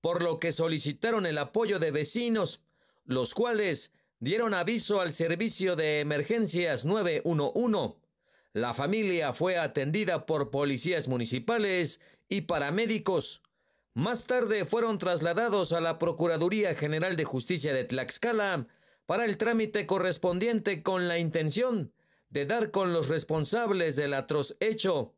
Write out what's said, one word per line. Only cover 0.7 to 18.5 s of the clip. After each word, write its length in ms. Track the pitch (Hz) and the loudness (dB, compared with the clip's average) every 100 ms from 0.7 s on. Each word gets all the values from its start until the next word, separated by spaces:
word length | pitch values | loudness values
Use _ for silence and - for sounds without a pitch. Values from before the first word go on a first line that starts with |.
| 156 147 143 226 226 | 0 -2 -2 0 0
el 140 | 180 151 | 0 -2
apoyo 400 | 143 - 226 196 | -2 0 0 2
de 120 | 160 | 0
vecinos, 720 | 147 151 233 240 226 180 - _ _ _ _ - | 0 0 0 0 0 0 -4 _ _ _ _ -4
los 260 | 127 120 | -2 0
cuales 600 | - 240 226 202 147 - _ _ _ | 0 0 2 0 -2 -4 _ _ _
dieron 340 | 117 202 233 | -4 -2 0
aviso 480 | 196 175 233 - 202 | 0 0 0 0 0
al 140 | 180 | 0
servicio 640 | 156 165 170 226 220 190 175 | 0 -2 0 0 0 0 0
de 240 | 156 151 | 2 0
emergencias 840 | 147 147 147 233 208 170 175 135 | 0 0 0 0 2 2 0 0
nueve 380 | 147 214 185 151 | 0 0 2 0
uno 280 | - 160 143 | 0 0 0
uno. 480 | - 240 208 127 - _ _ _ _ _ | 0 2 2 -2 -6 _ _ _ _ _
La 220 | - 120 | -4 -4
familia 580 | 120 143 214 208 175 147 | -2 0 0 0 0 0
fue 240 | 120 175 180 | 0 0 0
atendida 680 | 151 - 139 170 202 165 - | 0 -2 0 0 0 -2 0
por 240 | 156 131 | -2 0
policías 580 | 131 143 135 156 175 127 | 0 0 0 0 -2 0
municipales 920 | 127 117 127 117 233 208 185 165 - - - _ | -2 0 -2 0 0 2 0 0 -4 -10 -20 _
y 140 | 196 | -6
paramédicos. 1000 | 160 170 143 175 226 220 - 180 - - _ _ _ _ _ | -2 -2 0 0 0 0 0 0 0 -6 _ _ _ _ _
Más 300 | - 175 233 | -4 -2 -2
tarde 420 | - 254 233 214 165 | 0 0 2 0 0
fueron 320 | 226 226 208 | 0 2 0
trasladados 720 | 190 175 160 170 233 202 175 | 0 0 0 0 2 2 2
a 80 | 170 | 2
la 180 | 165 160 | 0 0
Procuraduría 760 | 165 165 170 165 170 214 202 | -2 0 0 2 2 2 0
General 420 | 156 151 156 180 170 | 0 -2 0 0 -2
de 80 | |
Justicia 480 | 151 131 - 180 151 | -2 -2 -2 -2 0
de 120 | 135 | 0
Tlaxcala 840 | 120 127 127 - 226 226 202 | -2 -4 -2 -2 0 0 0